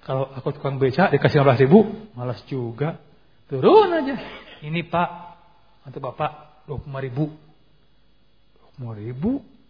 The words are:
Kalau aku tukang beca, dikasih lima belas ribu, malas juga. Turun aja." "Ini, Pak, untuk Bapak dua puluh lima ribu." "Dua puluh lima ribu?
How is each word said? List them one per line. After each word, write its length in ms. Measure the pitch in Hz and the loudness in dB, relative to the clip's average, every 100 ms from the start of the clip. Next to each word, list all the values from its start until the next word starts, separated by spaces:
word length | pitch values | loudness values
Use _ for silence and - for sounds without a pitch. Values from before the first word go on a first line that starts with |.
Kalau 320 | - 135 135 | -4 -4 -4
aku 240 | 131 147 143 | -6 -8 -6
tukang 240 | 139 135 | -6 0
beca, 320 | 131 120 127 | 0 2 2
dikasih 240 | 139 120 147 | 4 4 4
lima 160 | 139 | 4
belas 80 | 123 | 6
ribu, 180 | 131 196 202 - - 120 | 8 8 6 -4 -14 -10
malas 240 | 123 120 - | -10 -10 -10
juga. 480 | 135 120 113 147 - - _ _ _ _ | -8 -8 -6 -6 -8 -18 _ _ _ _
Turun 480 | 135 170 403 392 | 0 6 6 4
aja." 240 | 339 269 247 - - - - 151 | 0 -4 -8 -10 -18 -20 -16 -8
"Ini, 160 | 165 165 | -8 -2
Pak, 200 | 170 175 - - - - _ _ _ 139 | -2 -2 -6 -18 -20 -20 _ _ _ -18
untuk 240 | 139 135 | -12 -12
Bapak 560 | - 151 - - _ - | -6 -8 -8 -20 _ -14
dua 160 | 131 | -14
puluh 80 | - | -12
lima 100 | 135 135 | -10 -8
ribu." 180 | 123 151 - - _ _ _ _ _ _ _ _ _ _ _ | -6 -6 -6 -20 _ _ _ _ _ _ _ _ _ _ _
"Dua 120 | _ | _
puluh 80 | - | -16
lima 120 | 120 107 | -14 -12
ribu? 340 | 107 127 190 277 - _ _ | -12 -6 -4 -4 -8 _ _